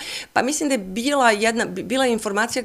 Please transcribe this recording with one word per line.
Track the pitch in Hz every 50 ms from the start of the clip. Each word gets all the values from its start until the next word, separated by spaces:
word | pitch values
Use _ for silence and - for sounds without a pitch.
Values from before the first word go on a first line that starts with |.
| - - - - - - _
Pa | -
mislim | 226 254 294 - 311 285
da | 269
je | 233
bila | 185 185 185 220 233 285 285 277 254 233
jedna, | 220 208 220 226 226 233 214
bi-, | 175 180 190 -
bila | 185 240 262 269 247
informacija | 233 220 - 214 196 208 220 233 - 254